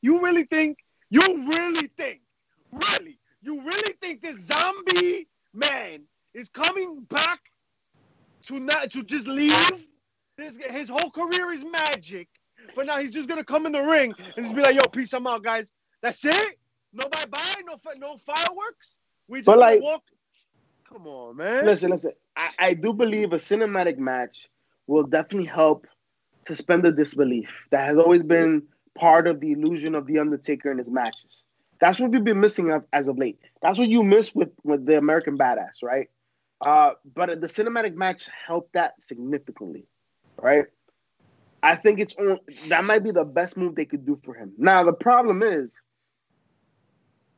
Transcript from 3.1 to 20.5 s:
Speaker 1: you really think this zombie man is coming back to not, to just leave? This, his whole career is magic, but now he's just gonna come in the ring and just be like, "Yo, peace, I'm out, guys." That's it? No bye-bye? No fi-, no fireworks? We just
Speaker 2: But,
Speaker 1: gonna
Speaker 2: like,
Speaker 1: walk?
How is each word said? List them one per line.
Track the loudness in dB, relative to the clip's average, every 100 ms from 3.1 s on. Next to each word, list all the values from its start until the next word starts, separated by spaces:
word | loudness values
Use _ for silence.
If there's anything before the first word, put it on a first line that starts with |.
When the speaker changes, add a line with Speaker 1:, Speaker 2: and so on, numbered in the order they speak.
| -20 _ _
Speaker 1:
you | -12 -12
really | -8 -6 -6 -8
think | -12 -12
this | -14 -16 -6
zombie | -2 -2 -4 0 0 2 -2 -10 _ _
man | -4 -4 -4 -10 -16 _ _ _
is | -20 -20
coming | -4 -4 -4 -8 -12
back | -8 -4 -4 -4 _ _ _ _ _ _ _ _ _ _ -16
to | -12
not, | -4 -2 -2
to | -10
just | -8 -8 -6
leave? | -2 2 4 4 0 -12 _ _ _ _ -20
This, | -18 -14
his | -12 -10 -6
whole | -4 -6
career | -6 -4 -4 -4
is | -8
magic, | -8 -6 -4 -6 -10 -18 -18 _ _ _ -18 -10
but | -6
now | -6
he's | -6
just | -10 -8
gonna | -10
come | -4 -4 -2
in |
the | -4
ring | 0 2 0 -4 -16 -12
and |
just | -8 2
be |
like, | 4 4
"Yo, | 2
peace, | 0 -8
I'm | -6 -6
out, | -6
guys." | -4 -6 -6 _ _ _
That's | -10 -6 0
it? | 0 0 -6 _ _ _
No | -12 -8
bye-bye? | -8 -8 -8 -6 -6 -10
No | -18
fi-, | -16 -16
no | -14 -16
fireworks? | -8 -4 -4 -4 -14 -14 _ _ _ _ _
We | -2
just | 6
Speaker 2:
But, | 8
Speaker 1:
gonna | 8
Speaker 2:
like, | 6
Speaker 1:
walk? | 2 -4 _ _ _ _ _